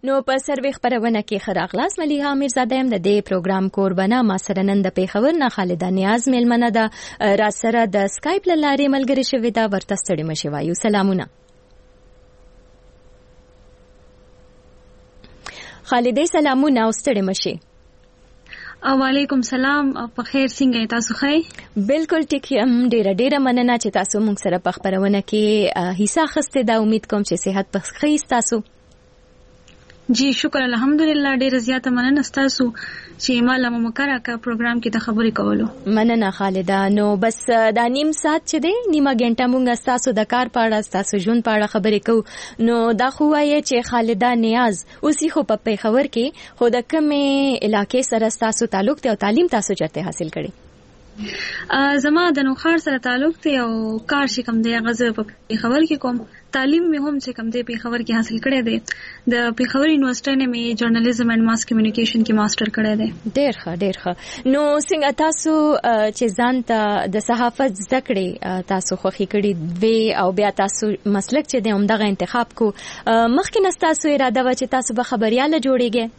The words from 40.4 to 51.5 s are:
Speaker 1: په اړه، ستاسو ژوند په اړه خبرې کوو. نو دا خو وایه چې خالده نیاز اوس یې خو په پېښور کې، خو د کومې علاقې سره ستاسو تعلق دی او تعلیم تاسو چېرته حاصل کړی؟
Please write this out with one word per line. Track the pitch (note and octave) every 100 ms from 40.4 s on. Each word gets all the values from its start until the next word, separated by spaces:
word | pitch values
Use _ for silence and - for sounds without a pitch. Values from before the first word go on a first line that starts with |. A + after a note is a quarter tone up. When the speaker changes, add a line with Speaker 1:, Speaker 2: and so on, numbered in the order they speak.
| B3+
Speaker 1:
په | -
اړه، | A3+ G#3+
ستاسو | G#3+ F3+ G3+ G#3
ژوند | F#3 A#3
په | A3+
اړه | G#3+ G#3
خبرې | G#3+ G3+ G#3 -
کوو. | A3+ - - - -
نو | A3+ A#3 A#3
دا | A3 B3+
خو | - D4
وایه | D4+ D4 D4
چې | D4 B3+ A#3+
خالده | B3 A3+ A3 A#3+
نیاز | A#3+ A3+ A3+ A#3+ F#3+ - -
اوس | D4 D4+
یې | D#4
خو | D#4+
په | B3 G#3+ -
پېښور | G#3 A3+ A#3 C#4+
کې، | A3+ B3+ - - -
خو | A#3+
د | B3
کومې | A#3+ D#4+ D4+ D4 C#4 C#4 C#4 B3+
علاقې | A3 G#3+ G3+ B3+
سره | C4 A3+ A3
ستاسو | - A3+ A3 A#3
تعلق | G3 G#3 D4
دی | C4
او |
تعلیم | G#3 G3+ A3+ F4
تاسو | A3+ -
چېرته | G3 D#3 -
حاصل | F#3 D#3+ D#3+
کړی؟ | D#3+ D3+ - - - - - - G#3 G3+ - -